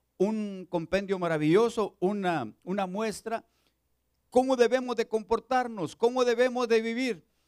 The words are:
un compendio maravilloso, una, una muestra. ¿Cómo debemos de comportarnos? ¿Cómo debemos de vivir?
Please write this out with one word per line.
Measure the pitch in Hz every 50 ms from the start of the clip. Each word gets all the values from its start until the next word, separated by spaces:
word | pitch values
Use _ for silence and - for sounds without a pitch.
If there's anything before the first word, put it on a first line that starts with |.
| _ _ _
un | - 185 208 220 220 214 202 196 185 185 -
compendio | - 165 165 - - 196 202 185 196 180
maravilloso, | 180 170 165 156 151 151 165 202 233 233 226 240 208 - - -
una, | - 185 208 208 196 180 170 151 120 107 - _ -
una | - 185 208 196
muestra. | 185 180 202 226 220 185 - - 220 226 220 - _ _ _ _ _ _ _ _ _ _ _ _ _ _ _ _ _
¿Cómo | - 247 262 262 269
debemos | 240 240 220 240 262 254 247 240
de | 208 226
comportarnos? | - - 220 208 - 226 220 - - 262 254 247 240 226 208 165 139 -
¿Cómo | - 226 233 254 254 247
debemos | 247 233 233 247 254 247 254 247 220
de | 226 226
vivir? | 220 226 226 240 262 254 214 160 - _ _ _ _